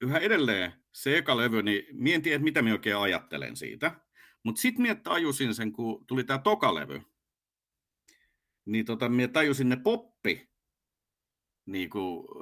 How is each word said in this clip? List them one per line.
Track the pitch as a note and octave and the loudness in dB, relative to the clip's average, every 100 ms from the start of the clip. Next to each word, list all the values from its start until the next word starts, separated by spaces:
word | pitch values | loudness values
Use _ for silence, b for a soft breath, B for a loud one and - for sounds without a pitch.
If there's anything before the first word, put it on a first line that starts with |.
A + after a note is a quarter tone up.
yhä | B2+ D#3 | -2 2
edelleen | G3 G3+ B2+ G2 F2+ - _ | 2 4 4 2 -2 -8 _
se | - C#3 D#3+ | -6 0 2
eka | D3+ A#2+ | 2 2
levy, | A#2+ A2+ | 2 2
niin | G#2 G2+ - | 2 0 -2
mie | C3+ C3+ | -2 0
en | E3+ | 2
tiedä, | D#3+ D3 | 0 0
mitä | D#3 D3+ | 0 2
mie | A2+ | 2
oikein | G#2 A2 G#2 | 2 0 2
ajattelen | G2+ F2 - C#2+ B1 A1+ | 2 0 -4 -10 -10 -10
siitä. | B1 A1 D#3+ - _ b b b | -12 -6 -6 -6 _ b b b
Mut | - A3+ | -6 0
sit | B3 B3 | 0 2
mie | A#3+ | 0
tajusin | - - F3 D#3+ C3+ B2+ | -2 -2 0 0 0 -2
sen, | A2 G#2+ | -2 -6
kun | G#2+ A#2 G#2+ - | -4 -6 -6 -4
tuli | C3 | -4
tää | B2 C3+ | -2 0
toka | G#3 G#3+ B2 | 2 2 2
levy, | D#2+ C#2+ C#2+ - _ _ _ _ _ _ _ _ _ _ _ _ _ _ _ - | 0 -4 -10 -12 _ _ _ _ _ _ _ _ _ _ _ _ _ _ _ -4
niin | A2 | -2
tota, | A2 A2+ A#2+ | -2 -2 0
mie | B2 B2 | 2 2
tajusin | D#3 D3+ C3+ B2+ | 2 2 2 2
ne | B2+ | 2
poppi, | G#3 A#3 - _ G2 E2 - _ _ _ _ _ _ _ _ _ _ _ - | 0 -2 -4 _ -4 -4 -8 _ _ _ _ _ _ _ _ _ _ _ -10
niinku, | F#2+ F2 G2+ F#2 E2+ - - | -6 -4 -4 -4 -6 -10 -12